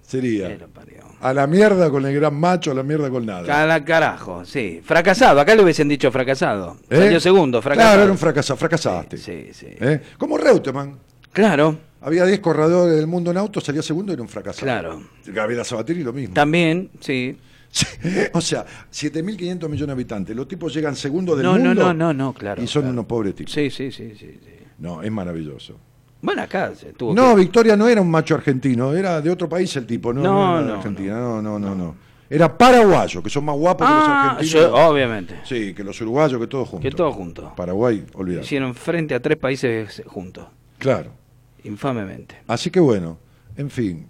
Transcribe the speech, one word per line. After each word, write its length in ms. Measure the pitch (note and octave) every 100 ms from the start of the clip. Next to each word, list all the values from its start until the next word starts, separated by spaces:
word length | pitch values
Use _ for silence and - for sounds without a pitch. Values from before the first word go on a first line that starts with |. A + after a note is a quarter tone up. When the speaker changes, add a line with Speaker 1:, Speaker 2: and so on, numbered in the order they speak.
| _
Speaker 1:
Sería, 420 | C3 B2+ A2 F2+
Speaker 2:
Eh, 60 | E2+
lo 80 | E2
parió. 320 | - - - - -
Speaker 1:
"A 140 | B2+
la 140 | C#3 C#3
mierda 420 | F3 G#3+ F#3+ E3
con 160 | C#3 C3+
el 80 | C#3+
gran 200 | D3+ C#3+
macho, 320 | F3 F3+ D#3+
a 40 | C3
la 80 |
mierda 260 | C3+ D#3 C#3+
con 160 | B2+ A2+
nada". 380 | F#2 F2 D3
Speaker 2:
A 20 | D#3
la 180 | D#3+
carajo, 600 | C#3+ E3 C#3+ G#2+ G2+ F2+ F2+
sí. 360 | C#3+ G#2 E2
Fracasado, 560 | - D#3 F3 F#3+ B3 C#3+
acá 160 | D3 A3
le 80 |
hubiesen 240 | F#3 D3+ D3
dicho 240 | C#3+ C3+
fracasado. 680 | B2 B2+ C3+ E3 G#2 F2 - _
Speaker 1:
¿Eh? 80 | C3
Speaker 2:
Salió 220 | G3+ E3+
segundo, 420 | F3 F#3+ D3 B2
fracasado. 300 | B2 C#3+ A3+
Speaker 1:
Claro, 100 | G3+
era 80 | G3+
un 60 | F#3+
fracasado, 400 | E3 C#3+ C3 B2+
fracasaste. 600 | E3 E3+ C3 F2+ - -
Speaker 2:
Sí, 300 | - E2 G#1+
sí, 20 |
sí. 140 | - - -
Speaker 1:
¿Eh? 220 | A#2 D3+ - -
Como 200 | D4 D4+
Reutemann. 600 | D4+ G3 C#3 C3 C#3 C#3 _ _ _
Speaker 2:
Claro. 440 | - G#3+ C#3+ D#3 D#3 - _
Speaker 1:
Había 220 | C3 E3+ F#3
diez 140 | G3+
corredores 560 | E3+ D3+ D#3+ F3 F3 D#3
del 120 | D#3
mundo 240 | F3 F3
en 60 | F3
auto, 220 | G#3 F#3
salía 220 | - C#3+
segundo 300 | D3 D#3+ G3+
y 20 |
era 80 | D3+
un 80 | A2
fracasado. 340 | G#2+ F#2+ - C3+
Speaker 2:
Claro. 360 | A2+ E2 D#2+ - _ -
Speaker 1:
Gabriela 380 | G2+ G#2+ A#2+
Sabatini 400 | A2 B2 A#2 F3
lo 100 | C3
mismo. 220 | B2+ A#2 F2+
Speaker 2:
También, 560 | D3 E3+ E3 E3+ F#3+ -
sí. 360 | - C3 B2+ C3+ _ _ _
Speaker 1:
Sí, 140 | - - -
<laughs> 320 | E3 F#3+ G3+
o 60 | E3+
sea, 220 | D#3+ C3 G#2 - -
siete 320 | - D3 D3+
mil 120 | F3+ G#3
quinientos 320 | F3 F#3 D#3
millones 180 | D3 D3
de 60 |
habitantes, 420 | C3 A#2+ G#2+ F2+ A2
los 120 | C#3
tipos 240 | F3+ E3
llegan 220 | D#3 D3+ C3
segundo 400 | C#3+ D#3 F#3 D#3
del 80 | F3+
Speaker 2:
No, 120 | F#3+
no, 80 | C4
Speaker 1:
mundo 180 | A3+
Speaker 2:
no, 100 | F#3
no, 200 | E3 E3
no, 200 | C#3 C3+
claro, 280 | B2 G2+ G2
Speaker 1:
y 40 | A#2+
son 160 | D3
Speaker 2:
claro. 100 | C3
Speaker 1:
unos 120 | B2 A2
pobres 280 | A#2 G2+ F2
tipos. 160 | -
Speaker 2:
Sí, 180 | D3+ C#3+
sí, 200 | - C3
sí, 200 | - A2+ G#2
sí, 220 | - -
sí. 100 | - E2+ - _
Speaker 1:
No, 240 | E2 E2
es 100 | G#2+
maravilloso. 680 | A2 F2 E2 D2+ B1 - A1 _ _ _ _ -
Speaker 2:
Bueno, 160 | G4
acá 320 | - F#3+ B2+ -
se 180 | -
tuvo 200 | - A#2+
Speaker 1:
No, 220 | F#3+ B3+ G#3+
Speaker 2:
que 60 |
Speaker 1:
Victoria 360 | F3+ A#3 A3+ G#3
no 100 | A3+
era 140 | A3+
un 80 | F3+
macho 240 | D#3+ D#3 C#3+
argentino, 580 | - C3 C#3 A#2+ C3
era 280 | D#3+ F#3+ E3
de 80 | D3+
otro 180 | F3+ E3
país 280 | E3+ F#3 C#3+
el 100 | A2+
tipo, 260 | A#2 A#2+
no, 80 | B2
no 120 | F3+
Speaker 2:
No, 260 | G3 F#3+ E3+
Speaker 1:
era 80 | C#3
Speaker 2:
no, 60 | G#2+
Speaker 1:
argentino, 400 | G#2+ F#2+ G2 A2
Speaker 2:
no. 260 | A#2+ A2
Speaker 1:
no, 180 | G#2+ G#2
no, 100 | G2+
no, 60 | F#2+
no. 200 | E2+ D2+ _ _ _
Era 300 | D3 D#3+ -
paraguayo, 640 | B3 B3+ G#3+ D#3 F2+ F2+
que 80 | F#2
son 160 | C#3+ D3+
más 100 | C#3+
guapos 320 | E3+ F#3 A#3+
que 60 |
los 100 | D4+
Speaker 2:
Ah, 280 | D4+ C#4+ C#4
Speaker 1:
argentinos. 200 | - D#3 D#3+ E3+
Speaker 2:
yo, 40 | A#2
obviamente. 600 | E3 D3 B2+ A2 F2+ D#2+ -
Speaker 1:
Sí, 280 | B2 G2+ F2
que 80 |
los 180 | G2+ F#2+
uruguayos, 380 | A2+ C3 D#3 B2+
que 60 | A2+
todos 200 | C3+ A#2
juntos. 220 | F#2 C3+
Speaker 2:
Que 60 | C3+
todos 200 | D#3+ G2
juntos. 360 | F2 - D2+ -
Speaker 1:
Paraguay, 480 | F2+ F#2+ B2 G#2+ - -
olvidate. 300 | F#2 E2+ -
Speaker 2:
Hicieron 280 | C#3 C3
frente 400 | A#2+ - E3+ D#3
a 80 | B2+
tres 160 | D3 D3+
países 640 | C3 C3 B2+ A2+ G#2 - -
juntos. 400 | G#2 F#2 - - _ _ _
Speaker 1:
Claro. 320 | C3 G#2+ D2 - _ _ _ _
Speaker 2:
Infamemente. 720 | - G#2 C#3+ A#2+ G2 - - - -
Speaker 1:
Así 220 | A#2 F3+
que 80 | F#3
bueno, 400 | D#3 G#2 E2 D#2+ _ _ _ -
en 120 | C#3+
fin 380 | - G#2+ E2 C2+